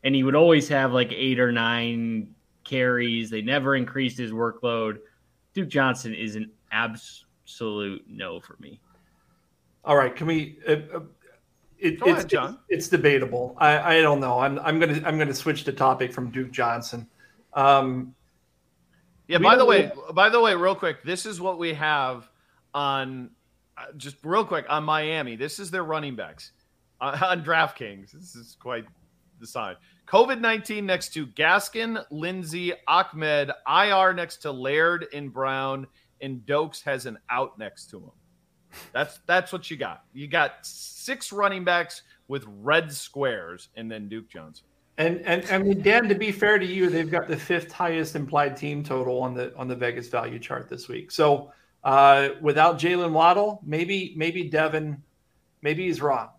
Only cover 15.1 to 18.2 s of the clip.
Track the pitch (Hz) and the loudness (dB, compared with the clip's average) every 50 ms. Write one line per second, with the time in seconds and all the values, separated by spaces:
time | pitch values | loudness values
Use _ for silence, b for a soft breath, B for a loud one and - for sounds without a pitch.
15.1 | 156 156 151 139 135 - - 160 147 147 - 143 131 - 143 131 131 131 127 123 | 0 0 0 0 -2 -4 -2 -4 -4 -2 -4 -6 -2 2 2 2 2 2 -2 -6
16.1 | 123 - 127 120 113 131 131 127 - - 123 117 117 117 117 - - 120 113 _ | -4 -8 -8 -6 -6 -6 -8 -6 -4 -2 -2 -2 -2 -4 -6 -10 -12 -12 -14 _
17.1 | b b b b b b b _ - 143 135 139 139 139 131 131 127 127 127 127 | b b b b b b b _ -2 2 6 6 6 6 4 0 -4 -6 -8 -10
18.1 | - _ | -14 _